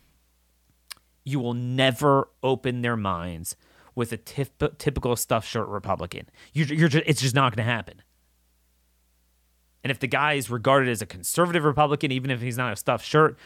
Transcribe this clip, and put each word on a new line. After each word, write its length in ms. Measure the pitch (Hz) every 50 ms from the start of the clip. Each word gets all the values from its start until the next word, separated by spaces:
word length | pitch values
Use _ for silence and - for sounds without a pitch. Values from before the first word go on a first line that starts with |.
| _ _ _ _ _ _ _ _ _ _ _ _ _ _ _ _ _ - - - _ _ _ _ _
You 140 | 135 135 143
will 140 | 120 120 120
never 760 | 123 123 123 127 131 131 131 123 - 147 147 139 139 - - _ _
open 400 | - 131 131 120 - 131 123 123
their 160 | 120 120 117
minds 580 | 113 104 98 92 85 85 90 85 82 85 - - - _ _ _ _ _ - _
with 160 | 127 120 -
a 60 | 117
tip-, 600 | - - - - 143 139 - _ - 147 147 -
typical 380 | - - 151 131 - - 123 120
stuffed 320 | - - - 127 113 -
shirt 200 | - - 117 101 98
Republican. 600 | 101 101 95 98 95 - 90 87 - - - - _ _ - - -
You, 120 | 147 160
you're 240 | 135 147 156 165 160
ju-, 140 | 135 156 -
it's 160 | 165 147 -
just 140 | 131 135 110
not 200 | 143 135 123 98
gonna 80 | 120 110
happen. 380 | 117 120 110 95 - - - _ _ _ _ _ _ _ _ _ _ _ _ _ _ _ _ _ _ _ _ _ _ _ _ _ _ _ _ _ _ _ _ _ _ _ _ -
And 80 | 127
if 80 | 131 -
the 80 | -
guy 260 | 127 120 131 143 151 151
is 160 | 139 120 110
regarded 400 | 120 120 104 135 139 139 131 123
as 120 | 120 101
a 40 | 104
conservative 580 | - - 92 85 - - 165 175 175 170 170 147
Republican, 480 | 151 131 147 151 143 147 143 - 143
even 180 | 131 131 127 139
if 120 | 131 113
he's 160 | 117 127 117
not 160 | 127 127 120 104
a 40 |
stuffed 280 | - - - 123 113 -
shirt, 320 | - - 151 156 - - - -